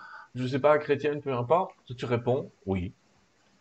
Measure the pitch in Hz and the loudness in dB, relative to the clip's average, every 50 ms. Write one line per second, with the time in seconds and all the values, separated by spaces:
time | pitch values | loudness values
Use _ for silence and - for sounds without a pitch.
0 | - - - - - - _ 127 127 127 135 143 147 151 151 147 151 - 143 - | -18 -18 -18 -20 -20 -14 _ -6 -4 -2 -2 2 4 6 4 4 4 0 0 0
1 | - 147 147 147 - 139 131 120 120 120 156 175 185 180 - _ _ - 127 123 | 0 -2 -2 -2 -4 -4 -2 -2 2 2 2 2 2 0 -6 _ _ -14 -10 -8
2 | - 120 123 117 123 123 123 143 180 - - _ _ 98 95 95 87 98 - _ | -2 -2 -2 0 2 0 0 0 -2 -8 -14 _ _ -2 -2 -2 -2 -6 -10 _
3 | _ _ _ _ _ _ _ _ _ _ _ _ | _ _ _ _ _ _ _ _ _ _ _ _